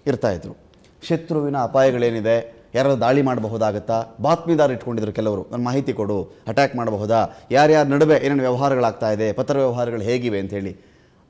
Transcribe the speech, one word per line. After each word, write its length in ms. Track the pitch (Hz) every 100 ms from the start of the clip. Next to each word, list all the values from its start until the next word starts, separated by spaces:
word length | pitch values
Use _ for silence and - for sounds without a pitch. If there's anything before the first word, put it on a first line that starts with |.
| 143
ಇರ್ತಾ 240 | 123 113
ಇದ್ರು. 260 | 87 101 - _ _ _ _ -
ಶತ್ರುವಿನ 480 | 165 165 156 147 139
ಅಪಾಯಗಳೇನಿದೆ, 1080 | 117 135 135 123 120 113 107 117 - - _
ಯಾರಾದ್ರೂ 260 | 120 135 127
ದಾಳಿ 220 | 117 139
ಮಾಡಬಹುದಾಗತ್ತಾ, 840 | 135 120 110 110 107 101 - 113 - -
ಬಾತ್ಮೀದಾರ್ 520 | 139 165 165 156 143
ಇಟ್ಕೊಂಡಿದ್ರು 400 | 120 123 113 107
ಕೆಲವರು, 340 | 113 107 98 -
"ನನ್ನ 120 | 120
ಮಾಹಿತಿ 280 | 120 135 135
ಕೊಡು, 440 | 110 101 101 85 - -
ಅಟ್ಯಾಕ್ 280 | 110 135 127
ಮಾಡಬಹುದಾ, 500 | 113 101 107 113 98 - -
ಯಾರ್ಯಾರ 360 | 120 151 156 143
ನಡುವೆ 300 | 143 156 139
ಏನೇನು 240 | 139 143
ವ್ಯವಹಾರಗಳಾಗ್ತಾ 720 | 127 123 139 127 117 107 110
ಇದೆ, 200 | 104 110
ಪತ್ರ 240 | 104 - 139
ವ್ಯವಹಾರಗಳು 440 | 131 120 120 117
ಹೇಗಿವೆ" 380 | 104 123 120 98
ಅಂತ 120 | 95
ಹೇಳಿ. 520 | 101 98 90 _ _ _ _